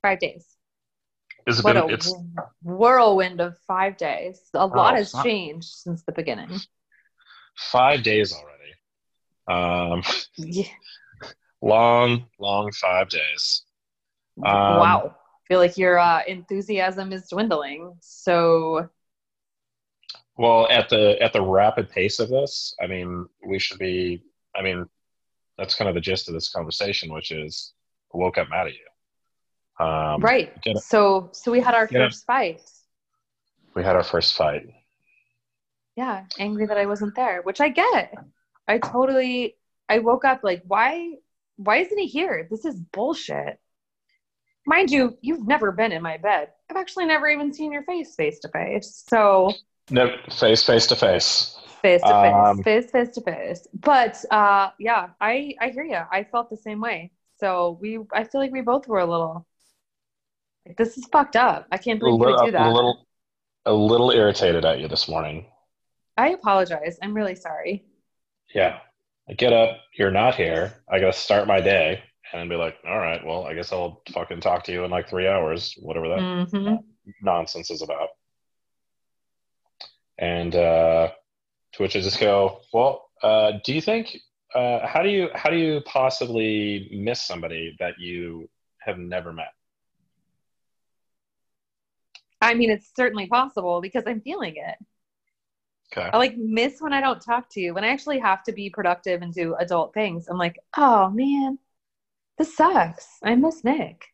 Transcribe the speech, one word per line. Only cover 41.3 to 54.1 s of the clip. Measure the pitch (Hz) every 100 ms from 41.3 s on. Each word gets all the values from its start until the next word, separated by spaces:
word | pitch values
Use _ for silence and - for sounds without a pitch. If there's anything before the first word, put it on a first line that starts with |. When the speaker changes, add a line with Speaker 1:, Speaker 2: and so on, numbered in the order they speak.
| _ _ -
Speaker 1:
why | 196 240
isn't | 370 403
he | 349
here? | 277 359 180 165
This | 220
is | 320 202
bullshit." | 165 190 254 320 - 71 143 - _ _ _ _ _ _ _ _ _ _ -
Mind | 330 381
you, | 277 247 -
you've | 247 330 214
never | 285 208
been | 180 226
in | 165
my | 165 160
bed. | 196 185 147 _ _
I've | 349
actually | 370 381 330
never | 311 294
even | 294 294
seen | 285 311
your | 294
face | 285 359 302
face | - 151 151
to | -
face. | 160 170 202 - - -
So | 233 208 190 185 208 _ _ _
Speaker 2:
No, | 127 123 - -
face, | - 117 110
face | - 117 -
to | 120
face. | 107 90 - - - - - -
Speaker 1:
Face | 196 175
to | 208
face, | 208 202
Speaker 2:
Um, | 202 208 202
Speaker 1:
face, | 208 220 233
face | 254 240
to | 240
face. | - 160 - 175 -
But, | 196 294 269 233